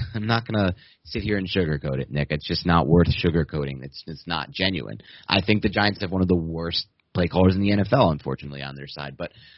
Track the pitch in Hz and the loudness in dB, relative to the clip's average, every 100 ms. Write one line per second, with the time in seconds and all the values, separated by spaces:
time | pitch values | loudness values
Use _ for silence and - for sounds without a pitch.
0 | - 113 107 117 113 110 95 90 - _ | -8 -4 -2 -2 0 0 0 -2 -10 _
1 | - 117 104 104 92 95 82 73 73 67 | -10 -6 -2 -2 -2 0 0 -2 -2 -4
2 | 67 71 71 76 - 85 87 85 71 85 | -4 -4 -2 -4 -4 -2 2 4 6 6
3 | 80 - 87 82 76 78 69 67 67 - | 4 2 0 0 0 -4 -6 -8 -14 -16
4 | - 78 - 82 - - 95 87 50 55 | -14 -12 -6 -6 -6 -4 -2 -2 -6 -12
5 | - - - 95 90 104 107 104 104 98 | -18 -12 0 2 4 2 2 2 0 0
6 | 95 92 90 87 82 82 85 87 - _ | -2 2 4 2 0 -4 -4 -6 -8 _
7 | _ 90 87 85 92 95 101 104 98 139 | _ -2 0 4 4 4 2 2 2 4
8 | 98 73 69 67 71 69 69 69 71 73 | 4 2 -4 -8 -10 -12 -12 -12 -14 -12
9 | 71 69 85 - - | -12 -10 -12 -14 -20